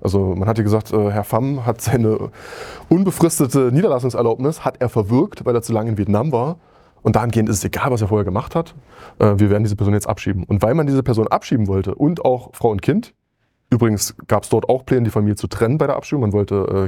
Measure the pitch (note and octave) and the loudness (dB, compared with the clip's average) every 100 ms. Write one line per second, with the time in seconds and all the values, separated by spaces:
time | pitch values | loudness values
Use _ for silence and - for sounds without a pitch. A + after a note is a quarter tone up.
0 | G2 G2 F#2+ F2+ F#2+ A2 G#2 G#2+ - G#2 | -2 0 0 0 0 0 2 0 0 0
1 | G#2 G#2 G2+ A2+ C3+ C#3 A#2+ A2+ - B2 | 0 -2 -2 -2 -2 -4 -4 -4 -2 0
2 | A2+ G#2+ G#2 - - - - - - E3+ | 2 0 -4 -12 -20 -18 -16 -12 0 2
3 | G3 - E3+ - C#3 C#3 B2 C3 G3+ C3 | 2 2 0 2 0 2 4 4 2 0
4 | B2+ - A#2+ A2+ C3+ D#3+ C#3 - A#2+ A#2 | 0 0 0 0 -2 -2 -6 -2 -2 0
5 | G2 B2 G3+ - - A#2+ A2+ A2 A2+ G#2 | 2 2 2 -2 -2 -2 0 -2 -2 -2
6 | G2+ G#2 D3+ A#2+ C3+ E3+ _ _ _ _ | 0 0 2 0 -2 -6 _ _ _ _
7 | A#2 G#2+ A#2 A2 G#2+ G#2 G#2 - C#3 A#2+ | 0 0 2 0 0 0 -4 -4 -2 -2
8 | G#2 G#2+ F#2+ F#2 - E3 E3+ - - - | 0 0 0 -4 -4 -4 -6 -12 -20 -20
9 | - - G#2+ G2+ G#2 G#2 A2 G2+ G2+ G#2 | -14 0 2 4 4 2 0 0 0 0
10 | - A2 - G2 E2+ G2+ G#2+ D3+ D3 C3+ | -2 -6 -4 -4 -2 0 2 2 2 0
11 | C3 A2 G#2+ - - B2+ G2+ G2 F#2+ - | 0 0 2 0 0 -2 0 0 -2 0
12 | D3 E3+ - B2+ - - A#2+ G2+ - F3 | 0 2 0 0 -4 -2 0 0 0 -2
13 | - _ _ _ _ _ - A#2 A#2 G#2 | -2 _ _ _ _ _ -2 0 2 0
14 | - - - G#2+ - A2+ - B2+ - C3 | -4 -8 -2 -2 2 0 2 -2 2 0
15 | A#2 A2 G#2 G2+ G#2 - A2+ D#3 C#3 C#3 | 0 0 0 -2 -4 -2 0 0 0 -2
16 | - D3+ A2 G2+ G2 G2+ F#2+ F#2+ | -4 -2 0 0 0 -2 0 -2